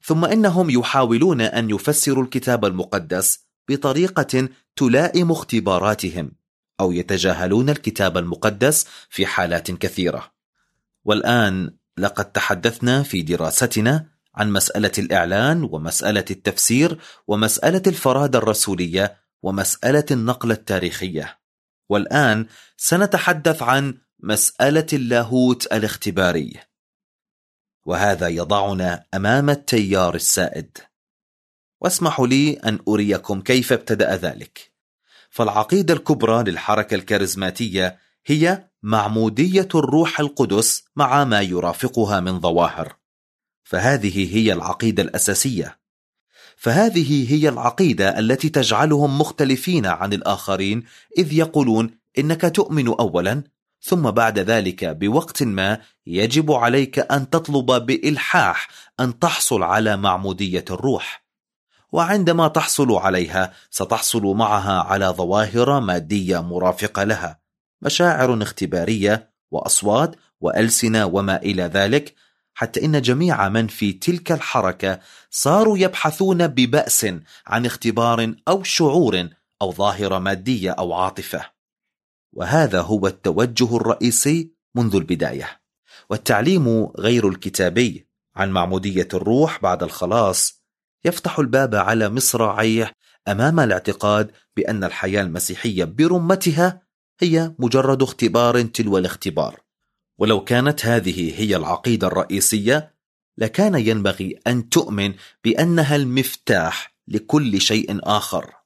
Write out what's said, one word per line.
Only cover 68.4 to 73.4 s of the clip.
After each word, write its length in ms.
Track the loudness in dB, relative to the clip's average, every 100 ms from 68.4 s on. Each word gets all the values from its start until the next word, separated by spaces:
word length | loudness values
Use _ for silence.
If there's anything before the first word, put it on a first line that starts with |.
اختبارية 880 | -2 -6 -4 -2 -2 0 2 0 -4 _ _
وأصوات 640 | -6 -2 0 2 2 0 -4 _ _
وألسنة 680 | -2 0 0 2 2 2 0
وما 360 | 0 0 -2
إلى 220 | -2 -2
ذلك، 520 | -2 0 2 2 -2 _ _ _ _
حتى 320 | -8 -6 -2 0
إن 160 | 0
جميع 480 | 2 2 2 2